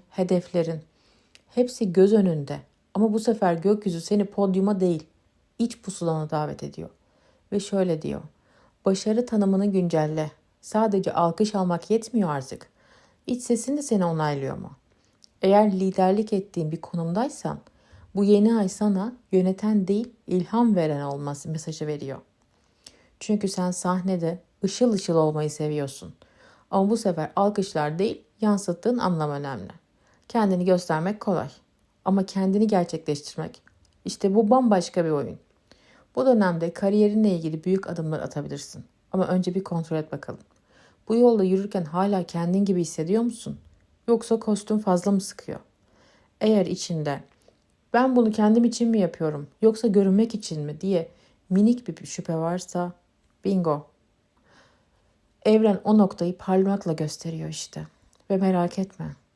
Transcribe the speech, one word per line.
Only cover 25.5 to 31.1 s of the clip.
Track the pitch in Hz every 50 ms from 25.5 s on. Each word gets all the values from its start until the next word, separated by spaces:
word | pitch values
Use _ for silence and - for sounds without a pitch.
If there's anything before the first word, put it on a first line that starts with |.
seviyorsun. | 151 - 151 151 151 147 143 135 - - - - - _ _ _ _ _ _ - _ _ _ _
Ama | - 196 196 196
bu | 233
sefer | 226 - 202 165 160 156 - -
alkışlar | 190 202 208 208 208 190 - - 160 151 147 156 170
değil, | 196 226 - - - _ _ _
yansıttığın | 220 214 202 190 196 - 175 175 - 226 254 240
anlam | - 185 175 160 151 147
önemli. | 143 143 143 139 135 101 95 - - - _ _ _ _ _ _ _ _ _ -
Kendini | - 233 214 196 185 180 180
göstermek | 185 185 175 180 - 160 156 165 190